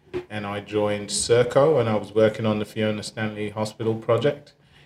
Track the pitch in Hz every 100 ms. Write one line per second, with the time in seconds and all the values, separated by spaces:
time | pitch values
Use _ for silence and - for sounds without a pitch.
0 | _ 120 - 107 101 101 98 104 104 104
1 | 101 - - 120 120 139 147 143 113 107
2 | 98 110 110 110 110 104 107 110 107 107
3 | 101 113 107 104 107 110 107 - 113 113
4 | - 117 143 - - _ _ _